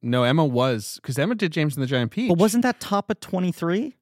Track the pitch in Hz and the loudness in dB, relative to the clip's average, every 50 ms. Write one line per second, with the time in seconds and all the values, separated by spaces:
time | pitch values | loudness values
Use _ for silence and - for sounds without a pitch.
0 | - 120 123 127 123 120 131 160 160 147 123 120 123 131 127 110 101 - - - | -2 0 2 2 4 4 4 4 2 2 2 2 2 2 0 -2 -4 -8 -14 -14
1 | _ - 131 120 143 190 247 214 208 175 156 170 156 151 135 139 135 127 139 127 | _ -6 -2 -2 0 0 0 -2 -2 -2 0 0 -2 -2 -2 -2 -4 -2 0 0
2 | 120 113 - - 240 247 180 165 190 220 196 240 240 254 240 - - - 208 202 | 0 0 -2 -4 0 0 4 4 4 4 4 2 0 0 -2 -2 -4 -2 -2 -2
3 | 202 - 220 - - - - 185 180 180 165 - - 170 175 196 240 311 254 _ | -2 -2 -6 -8 -6 -6 -4 -2 -2 -2 -4 -2 -2 -2 -2 -2 -2 -6 -10 _